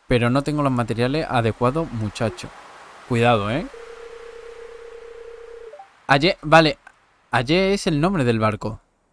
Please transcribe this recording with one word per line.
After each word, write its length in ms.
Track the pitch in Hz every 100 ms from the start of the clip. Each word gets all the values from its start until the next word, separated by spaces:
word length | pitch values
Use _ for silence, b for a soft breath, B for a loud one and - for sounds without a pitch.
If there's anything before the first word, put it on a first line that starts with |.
| -
pero 220 | 123 120
no 120 | 135
tengo 220 | 143 147
los 80 | 143
materiales 560 | 123 117 113 123 151 -
adecuados, 580 | 127 113 - 120 151 160
muchacho. 560 | 117 107 - 113 - - - - - - - -
Cuidado, 400 | 120 117 113 101
¿eh? 160 | 131 262 - - - - - - - - - - - - - - - - - - - - - - _ -
Aye, 300 | 139 165 -
vale. 340 | 151 160 156 - - _ _ _ _
Aye 420 | 120 127 175 190
es 140 | 196 190
el 140 | 147
nombre 240 | 170 190
del 160 | 120 113
barco, 400 | 107 107 107 110 _ _ _